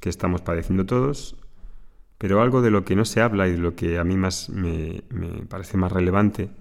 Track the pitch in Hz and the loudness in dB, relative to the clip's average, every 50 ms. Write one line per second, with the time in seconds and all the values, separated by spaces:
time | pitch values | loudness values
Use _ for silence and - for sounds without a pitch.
0 | - 87 82 - - 90 90 85 - - 85 85 82 - 92 95 95 95 123 123 | -6 -6 -6 -2 -2 -2 -2 -2 -2 -2 -4 -2 -2 0 0 0 0 0 0 0
1 | 127 143 143 - - - - - - - - - - - - - - - - - | 0 0 -2 -4 -8 -10 -12 -14 -14 -18 -18 -16 -16 -16 -16 -16 -18 -18 -20 -20
2 | - - _ - - 95 98 104 117 127 123 131 123 113 107 101 92 - 95 98 | -20 -20 _ -6 0 2 4 4 4 6 4 4 4 6 4 4 2 2 2 2
3 | 113 110 - 113 113 117 107 98 95 92 87 85 87 85 82 - 87 85 85 85 | 2 2 2 2 2 2 4 2 2 2 2 2 0 -2 -2 -2 -2 -2 0 0
4 | 85 87 92 95 92 95 92 - - - - 98 90 85 82 80 80 80 87 - | 0 0 2 2 0 0 -2 -4 -8 -8 -6 -4 -2 -2 -2 -2 -4 -6 -8 -10
5 | - - - 92 85 85 82 - - - - 92 92 - - 95 92 92 92 92 | -10 -10 -8 -6 -6 -6 -8 -8 -10 -10 -10 -12 -10 -4 -2 0 0 2 2 2
6 | 90 90 90 101 107 104 104 - 95 - - - | 2 4 4 4 4 2 2 0 -6 -8 -8 -14